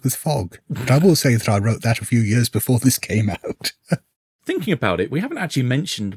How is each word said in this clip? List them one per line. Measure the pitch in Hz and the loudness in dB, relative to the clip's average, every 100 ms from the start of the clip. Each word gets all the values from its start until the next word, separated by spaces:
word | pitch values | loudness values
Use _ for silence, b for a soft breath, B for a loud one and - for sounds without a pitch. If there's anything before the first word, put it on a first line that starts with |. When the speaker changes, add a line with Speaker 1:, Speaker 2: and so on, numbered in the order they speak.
Speaker 1:
with | 131 | -2
fog. | - 160 143 90 - - | -2 -2 -2 -4 -10 -12
But | - 123 | -4 2
I | 135 | 4
will | 185 160 | 6 4
say | 139 | 4
that | 113 - | 2 2
I | 101 | 0
wrote | 107 107 | 0 0
that | 113 113 | 0 -2
a | |
few | - 120 | 0 0
years | 104 117 117 | 2 2 0
before | 131 - 123 | 0 0 2
this | 131 - | 2 0
came | - 107 104 | 0 -2 -2
out. | 85 - - - - - | -4 -8 -10 -10 -12 -6
<laughs> | - _ _ _ _ - | -6 _ _ _ _ -6
Speaker 2:
Thinking | 359 202 | -4 -2
about | 156 107 85 | -2 0 0
it, | 92 | -2
we | 147 | -4
haven't | 262 320 | -4 -6
actually | 180 139 | -6 -2
mentioned | 123 131 185 - 101 | 0 0 -2 -6 -8